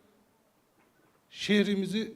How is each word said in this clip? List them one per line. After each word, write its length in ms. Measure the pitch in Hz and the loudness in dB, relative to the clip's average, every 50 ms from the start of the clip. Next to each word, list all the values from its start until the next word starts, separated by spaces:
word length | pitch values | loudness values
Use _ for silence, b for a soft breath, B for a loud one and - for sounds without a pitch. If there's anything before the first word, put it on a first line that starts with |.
| _ _ _ _ _ _ _ _ _ _ _ _ _ _ _ _ _ _ _ _ _ _ _ _ _ _ | _ _ _ _ _ _ _ _ _ _ _ _ _ _ _ _ _ _ _ _ _ _ _ _ _ _
şehrimizi 840 | - - - - 202 208 202 196 202 196 190 185 185 220 220 - - | -14 -6 -2 2 4 4 4 4 2 0 -2 -2 -2 -4 -4 -6 -6